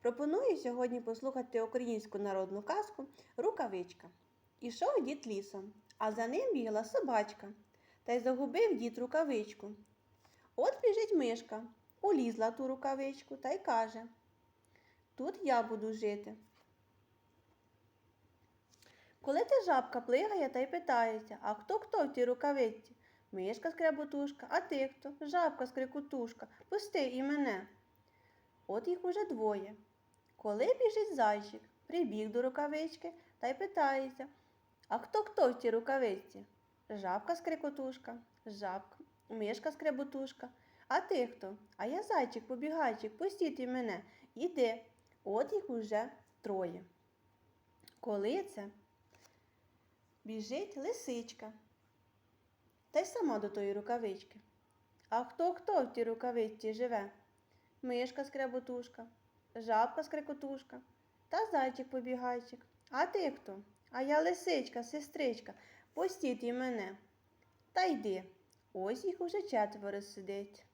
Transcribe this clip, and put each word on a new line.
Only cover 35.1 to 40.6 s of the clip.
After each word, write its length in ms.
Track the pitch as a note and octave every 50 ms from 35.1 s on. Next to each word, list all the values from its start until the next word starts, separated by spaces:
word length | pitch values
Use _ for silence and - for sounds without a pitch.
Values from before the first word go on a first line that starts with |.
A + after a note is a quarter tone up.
| - G#4+ G#4+
хто 280 | G#4 G#4+ - F4 B3
в 80 | B3 B3
тій 120 | - A#3+
рукавичці?" 760 | A3 A3+ A3+ A#3 C4+ C4+ C4 A3 F#3+ G3 - - - G3 G3+ - _ _ _ _ _ _ _ _
"Жабка 460 | A3 G#3 G3 F#3 F3+ G#3 G#3 - E4+
скрикотушка, 840 | E4+ - E4+ D#4+ D4+ D#4 D4 C#4+ C#4+ C4+ C4 C4 - - - A#3+ A#3+ A#3 _ _ _ _
жабка, 500 | A3+ G#3 G3+ G#3 F#3+ F3+ G3 F#3+ - - - - _ _ _ _ _
мишка 440 | - A3+ G#3+ G#3 A3+ G#3 - D#4+ D4
скряботушка. 760 | - D#4 D#4 C#4+ B3+ C#4+ C#4 - C4+ C4+ C4 - _ - B3 - _